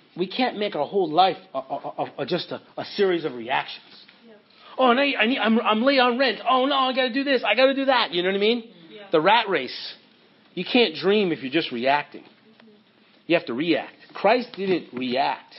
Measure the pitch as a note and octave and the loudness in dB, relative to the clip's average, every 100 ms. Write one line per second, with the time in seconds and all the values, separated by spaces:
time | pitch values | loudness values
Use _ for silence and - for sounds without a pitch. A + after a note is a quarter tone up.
0 | _ - F#3 - B3+ G3 G#3 F3 F3 G3+ | _ -6 -6 -2 -4 -2 -4 -2 -2 -2
1 | E3+ D#3 F#3 D#3+ - C3+ - C#3+ D3 - | 0 2 2 0 -8 -12 -8 -10 -8 -8
2 | B2+ - C#3 E3+ - A#2+ - - C#3+ - | -8 -6 -4 -4 -6 -12 -12 -14 -8 -2
3 | F#3+ F3 D3+ B2 A2+ C#3+ - - - - | 0 0 -4 -8 -4 -4 -4 -10 -20 -20
4 | - _ A3+ G#3+ _ _ - - C4 A#3+ | -20 _ -20 -20 _ _ -10 2 4 4
5 | C#4+ B3 G#3+ C#4 A3+ A3 G3 G#3+ C4 C4+ | 2 0 0 0 2 2 2 2 2 4
6 | B3 A#3+ C4+ G3+ - B3+ C4 C#4 C4 B3+ | 4 2 0 -2 0 2 2 0 0 0
7 | B3+ A#3+ C#4 B3+ G#3 A3 C4 C4+ C4+ B3 | -2 -2 0 0 2 4 4 4 2 2
8 | A3 F3 F3+ G3 G#3 A#3+ A3+ - - - | 2 0 0 2 2 0 -4 -18 -20 -20
9 | - D#3+ E3+ A3+ G3+ E3 B2 - - - | -2 2 4 4 2 -2 -4 -10 -14 -18
10 | _ _ _ _ _ - F#3 B3 G#3+ D3+ | _ _ _ _ _ -10 0 2 2 0
11 | E3+ G#3+ F#3 C#3+ C3 D#3 D#3+ A#2+ B2+ C#3+ | 0 2 2 -2 -4 -2 -2 -2 0 0
12 | D3 G#2 - _ _ _ - _ _ _ | -2 -14 -20 _ _ _ -20 _ _ _
13 | _ _ - E3 D3 A#2+ E3+ C3+ - - | _ _ -2 -2 -2 -4 -2 -2 -4 -16
14 | - - G3 B3+ - - F#3+ E3+ - B2 | -20 -2 2 2 -2 -6 -2 -2 -4 -8
15 | B2+ B2 C#3+ B2 - | -4 -2 -2 -4 -12